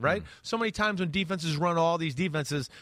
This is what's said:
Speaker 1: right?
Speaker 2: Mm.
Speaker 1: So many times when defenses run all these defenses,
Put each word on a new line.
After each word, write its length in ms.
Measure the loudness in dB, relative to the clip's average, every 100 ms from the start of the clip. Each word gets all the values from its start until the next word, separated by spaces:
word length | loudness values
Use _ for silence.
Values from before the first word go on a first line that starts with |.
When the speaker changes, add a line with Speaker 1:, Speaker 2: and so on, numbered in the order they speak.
Speaker 1:
right? 220 | 0 0
Speaker 2:
Mm. 40 | -4 -14
Speaker 1:
So 140 | -6 -2
many 140 | -2
times 300 | 0 0 0
when 100 | 0
defenses 480 | 0 -2 -2 -2 0
run 180 | 2 4
all 220 | 4 2
these 160 | 0
defenses, 560 | -2 0 0 -2 -2 -4 -10